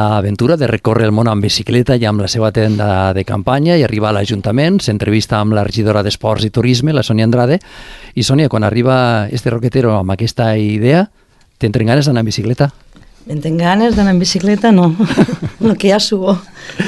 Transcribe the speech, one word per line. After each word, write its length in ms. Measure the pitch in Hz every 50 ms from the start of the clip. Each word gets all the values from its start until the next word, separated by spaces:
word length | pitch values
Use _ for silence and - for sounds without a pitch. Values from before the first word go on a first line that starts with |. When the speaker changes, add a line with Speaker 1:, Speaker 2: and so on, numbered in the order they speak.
| 107 104 107 107
Speaker 1:
aventura, 380 | 98 101 104 95 113 127 170
de 120 | 160 143 110
recórrer 380 | 107 104 - 113 110 110 113 107
el 20 |
món 160 | 104 107 117 117
amb 160 | 107 101 101
bicicleta 540 | 104 - - 101 - 113 123 120 - 135 123
i 80 | 113 107
amb 160 | 107 104 101
la 80 | 95
seva 220 | - 117 110 110 101
tenda 560 | 113 107 107 107 104 104 104 98 92 95 95 95
de 120 | 95 95 -
campanya, 480 | 101 101 90 - 127 139 147 165 175
i 80 | 170 135
arriba 260 | 107 104 107 104 107
a 60 | 107
l'Ajuntament, 640 | 101 101 98 117 98 95 107 104 131 147 165 190 202
s'entrevista 600 | - - 107 104 - 101 104 110 104 - - 107 104
amb 140 | 107 107 104
la 100 | 101 -
regidora 360 | - 117 110 107 104 104 101
d'Esports 420 | 104 - - - 110 110 101 107 107
i 60 | -
Turisme, 400 | 120 113 123 127 120 127 151 156
la 80 | 139 113
Sònia 240 | - 117 107 113 117
Andrade, 320 | 117 123 120 123 151 190 - - - - - - - - - - -
i 80 | 131 117
Sònia, 240 | - 135 143 160 131
quan 160 | - 110 107
arriba 640 | 104 104 117 120 127 131 127 127 120 117 110 104 104
este 200 | - 117 - 123
roquetero 460 | 117 117 113 123 - 135 123 117 107 104
amb 160 | 95 92 98
aquesta 380 | 95 113 117 - - 117 113 110
idea, 540 | 110 107 104 107 107 107 123 147 175 196 - _ _ _ _ _ _ _ _ _ -
tenen 320 | - 110 101 123 110 110
ganes 160 | 120 147 143 151
d'anar 160 | 131 117 113
en 80 | 110
bicicleta? 380 | 98 - 98 107 123 - 143 139 - - - - - - - - - - - -
Speaker 2:
En 120 | 151 151 147
tenc 160 | 160 160 165
ganes 320 | 170 175 185 202 226 240 226 208
d'anar 160 | 202 196 185
en 40 | 175
bicicleta, 500 | 180 180 - 190 180 202 208 202 - 233
no. 220 | 214 185 180 170 160 185 226 160 - - - -
<laughs> 320 | 240 - - 143 - - 202
Lo 100 | 226 208
que 140 | - - 196
hi 20 | 196
ha 60 | 214
suor 360 | 202 - 220 190 185 180 196 180 - - - - - - - - 196